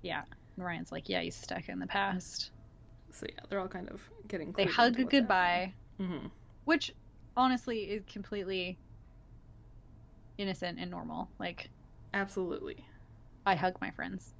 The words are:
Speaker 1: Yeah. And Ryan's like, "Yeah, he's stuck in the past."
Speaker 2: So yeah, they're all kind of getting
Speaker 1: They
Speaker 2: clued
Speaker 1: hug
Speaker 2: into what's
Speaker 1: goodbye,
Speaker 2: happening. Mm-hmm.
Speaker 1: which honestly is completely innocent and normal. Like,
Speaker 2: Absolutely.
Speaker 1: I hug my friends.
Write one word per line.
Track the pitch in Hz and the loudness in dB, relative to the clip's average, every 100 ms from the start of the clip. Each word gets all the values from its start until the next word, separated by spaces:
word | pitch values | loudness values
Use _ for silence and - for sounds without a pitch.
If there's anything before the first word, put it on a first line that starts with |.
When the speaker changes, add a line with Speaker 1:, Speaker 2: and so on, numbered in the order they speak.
Speaker 1:
Yeah. | 180 156 - - - - | -4 -6 -6 -16 -16 -8
And | 180 | -6
Ryan's | 165 170 | -6 -6
like, | 156 - | -8 -2
"Yeah, | 180 | -2
he's | 170 - | -2 -8
stuck | - 180 - | -8 -8 -6
in | - | -8
the | 185 | -4
past." | 202 196 190 - - - - - - - - - | 0 0 -2 -6 -8 -8 -10 -20 -20 -20 -20 -20
Speaker 2:
So | - - | -12 -12
yeah, | - - | -12 -6
they're | 196 | -4
all | 185 | -4
kind | 185 190 | -8 -10
of | 202 - - 208 | -12 -14 -18 -8
getting | 190 165 | -6 -4
Speaker 1:
They | 202 185 | 2 4
Speaker 2:
clued | |
Speaker 1:
hug | 170 240 | 8 8
Speaker 2:
into | 240 254 | 8 6
what's | |
Speaker 1:
goodbye, | 277 220 185 180 175 190 - - - | 6 8 6 6 4 0 -6 -18 -6
Speaker 2:
happening. | 185 160 | -4 -4
Mm-hmm. | - - - - - | -6 -14 -20 -6 2
Speaker 1:
which | 320 - - - - - - | 4 2 -8 -20 -20 -4 4
honestly | 254 254 - 226 196 | 6 4 0 -4 -2
is | 208 190 | -4 -6
completely | 202 190 208 185 190 180 185 - - - - - - - - - - - - - - - - | -10 -6 -4 -2 0 -2 -6 -14 -20 -20 -20 -20 -20 -20 -20 -20 -20 -20 -20 -20 -20 -16 -6
innocent | 202 190 180 170 | -4 -2 -4 -4
and | 180 | -6
normal. | 175 160 156 185 - | -6 -6 -6 -8 -6
Like, | 175 175 - - - - - | -8 -6 -14 -16 -20 -20 -4
Speaker 2:
Absolutely. | 202 196 196 180 - - - - - - - - - 196 | -2 -2 -2 -2 -4 -6 -10 -14 -20 -20 -20 -20 -2 2
Speaker 1:
I | 180 | 4
hug | 185 180 | 2 0
my | - | -8
friends. | - - 190 - | -6 -8 -8 -12